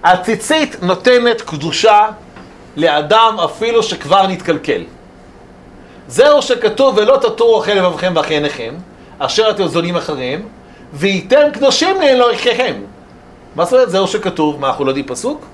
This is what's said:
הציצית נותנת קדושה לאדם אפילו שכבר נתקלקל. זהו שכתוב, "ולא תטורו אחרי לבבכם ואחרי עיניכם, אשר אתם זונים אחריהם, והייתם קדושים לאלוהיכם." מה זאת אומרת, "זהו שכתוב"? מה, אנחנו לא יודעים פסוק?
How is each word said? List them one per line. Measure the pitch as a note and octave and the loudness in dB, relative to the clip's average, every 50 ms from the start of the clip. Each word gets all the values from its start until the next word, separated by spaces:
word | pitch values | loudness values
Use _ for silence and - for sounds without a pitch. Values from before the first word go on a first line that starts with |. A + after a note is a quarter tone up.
| - | 4
הציצית | E3+ F#3 F3+ - - A3+ F#3+ - - D#4 D#4+ D4 - - - | 4 2 2 2 -2 -4 -4 -2 -2 0 0 0 -2 -4 -6
נותנת | - F3+ F#3 F3+ - B3+ B3 B3 A#3+ A#3+ A#3 A3+ | -2 -2 -2 2 4 4 4 4 4 2 -2 -2
קדושה | - - D#3 D3 C#3 E3+ - - - A3 G#3+ G#3 G#3+ A3 G#3 - - - - - - - - - - - - | -6 -10 -10 -8 -6 -6 -4 2 4 6 6 6 4 2 -2 -12 -20 -20 -20 -20 -20 -20 -20 -20 -20 -14 -6
לאדם | C#3+ D#3+ E3 D3 D3+ D3 D3 G#3 A3 A3+ A3+ G#3+ G#3 E3+ | -2 0 0 0 0 0 2 4 4 4 4 2 0 -4
אפילו | - - - G#3+ A#3 A#3 A3+ | -4 -4 -4 -4 0 0 0
שכבר | G#3 - F#3 - - C#3 F3+ G3 F#3+ | 0 0 -6 -10 -2 2 2 2 2
נתקלקל. | F#3+ F#3 - - E3+ D#3+ - - - A#2+ F2+ E2+ - - - - - - - - - - - - - - - - - - - - - - - - - | 2 -2 -6 -4 -4 -4 -4 -2 -4 -4 -4 -4 -12 -20 -20 -20 -20 -20 -20 -20 -20 -20 -20 -20 -20 -20 -20 -20 -20 -20 -20 -20 -20 -20 -20 -20 -8
זהו | A#2+ - C4 D4 D4 C#4+ | 0 2 4 4 4 2
שכתוב, | - - B3 - - G3+ G#3+ - C#4 C4+ G3+ G#3 | 2 0 -2 0 0 -2 2 2 2 2 4 2
"ולא | G#3 A3+ C#4 | 4 4 2
תטורו | C4+ C4 A3 - - A#3 A#3 A3 G#3 | 2 2 -2 0 2 2 4 4 2
אחרי | - G3 G#3 | 2 0 0
לבבכם | G3 F3+ F3+ E3 - F3 F#3 E3+ | 2 0 0 -2 -2 -4 -2 -2
ואחרי | D#3+ D3 - D#3 | -2 -2 0 -2
עיניכם, | D3 D3 D3 - - A#2 A2+ C3+ E3+ F#3 - - - - - - - | -2 -2 -4 -6 -8 -10 -10 -10 -14 -16 -20 -20 -20 -20 -20 -10 -8
אשר | C#3 C3 - - A3 A3 | -6 -2 0 0 0 0
אתם | G#3 - F#3+ | 0 0 -4
זונים | E3 - E3+ E3 F3 F3 | -2 -2 -2 -2 -2 -4
אחריהם, | E3+ - - D3+ C3 B2+ B2 C#3 E3+ G#3+ - - - - - - - - - | -4 -4 -6 -8 -6 -6 -6 -8 -8 -10 -14 -20 -20 -20 -20 -20 -20 -20 -18
והייתם | - C#3 D#3 G3 G3 F#3 - - B3 D4 D4 D4 | -8 -4 -4 -2 -2 -4 -2 2 2 4 4 2
קדושים | - A3 C#4 C4+ - - D#4+ F#4 F#4+ F#4+ | 0 0 0 0 2 2 0 0 0 2
לאלוהיכם." | D#4+ C#4 C4 B3 B3 A#3+ A#3 A#3 - A#3+ A3+ A#3+ B3+ G#3+ B2+ G2+ G2+ - - - - - - - - - - - - - - | 2 2 4 4 2 2 0 0 -2 -2 -2 0 -2 -4 -4 -8 -12 -18 -20 -20 -20 -20 -20 -20 -20 -20 -20 -20 -20 -14 -4
מה | D3+ E3+ | -4 -2
זאת | - | 2
אומרת, | C4 B3+ B3+ G3+ | 2 2 2 2
"זהו | F3 F#3+ G3 - | 0 -2 -2 0
שכתוב"? | - - - F#3 F3 - D#3 D3+ C#3+ B2+ | -4 -4 -4 -4 -2 -2 -2 -2 -2 -2
מה, | C#3 C3+ | -4 -4
אנחנו | - - C#3 | -2 -2 -2
לא | C3+ | -2
יודעים | C3+ C#3 C3+ | -2 -4 -6
פסוק? | C3 B2+ - - B3 D4+ D4 - - | -8 -10 -6 -6 -8 -8 -8 -14 -20